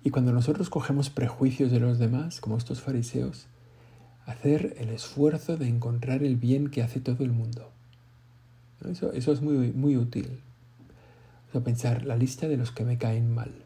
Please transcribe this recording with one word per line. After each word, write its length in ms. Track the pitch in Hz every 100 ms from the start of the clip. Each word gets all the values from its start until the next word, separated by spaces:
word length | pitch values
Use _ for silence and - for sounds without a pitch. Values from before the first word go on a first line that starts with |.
Y 60 | 143
cuando 220 | 127 123
nosotros 360 | 120 120 151 180
cogemos 420 | - - 139 139
prejuicios 600 | - 123 - 135 127 131
de 80 | 120
los 180 | 120 120
demás, 420 | 113 127 165 -
como 180 | - 110
estos 220 | 120 123
fariseos, 680 | - 127 117 - 127 - - - - - - - - - -
hacer 480 | 117 143 151 - -
el 120 | 113
esfuerzo 680 | 113 - - 147 156 - 165
de 120 | 127
encontrar 540 | 120 120 120 123 131
el 140 | 143 123
bien 320 | 120 135 143
que 140 | 139
hace 180 | 117 131
todo 240 | 127 123
el 80 | 131
mundo. 380 | 117 113 117 - - - _ _ - _ - _ - - -
¿No? 100 | -
Eso, 220 | 175 -
eso 200 | - 120
es 80 | 139
muy, 320 | 147 143 120
muy 240 | 127 143 131
útil. 440 | 120 104 127 127 - - - - - - - - - - -
O 40 |
sea, 80 | 127
pensar 420 | 123 117 123 117
la 120 | 117 117
lista 320 | 131 - 160
de 80 | 143
los 140 | 120
que 140 | -
me 140 | 120 120
caen 360 | 117 113 117
mal. 180 | 117 113 -